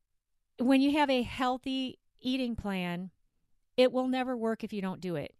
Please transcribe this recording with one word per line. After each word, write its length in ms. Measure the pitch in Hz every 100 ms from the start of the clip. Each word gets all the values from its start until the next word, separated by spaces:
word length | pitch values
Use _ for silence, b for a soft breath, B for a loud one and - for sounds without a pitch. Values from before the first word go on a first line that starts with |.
| _ _ _ _ _ -
when 220 | 247 269
you 120 | 285
have 180 | 302 285
a 120 | 262
healthy 760 | 226 - 254 254 269 262 262 - _ _
eating 340 | 254 262 247
plan, 560 | 226 208 190 175 175 185 - _ _ _ _ _ -
it 160 | 254
will 160 | 254 254
never 280 | 262 254 247
work 280 | 226 220
if 80 | 220
you 100 | 208
don't 180 | 190 185
do 160 | 180 156
it, 160 | -